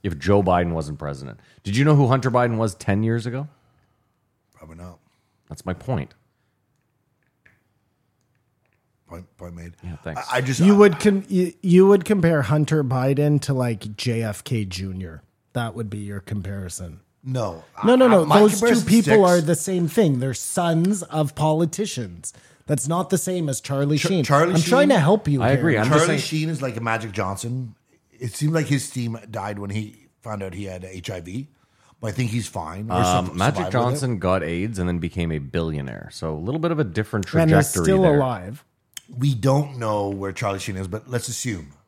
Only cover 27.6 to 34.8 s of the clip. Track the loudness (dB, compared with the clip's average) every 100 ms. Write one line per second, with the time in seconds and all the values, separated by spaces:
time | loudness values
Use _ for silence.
27.6 | -8 -16 _ _ _ _ -10 -4 -2 0
28.6 | 0 -2 -2 -6 -6 -8 -10 -8 -8 -8
29.6 | -6 -6 -8 -14 _ _ -12 -10 -8 -10
30.6 | -10 -12 -14 -14 -12 -12 -10 -12 -12 _
31.6 | _ _ _ _ -8 -4 -2 -2 -6 -10
32.6 | -10 -10 -4 0 2 2 0 0 0 0
33.6 | -2 0 0 -2 -4 -2 0 0 0 -4
34.6 | -4 -4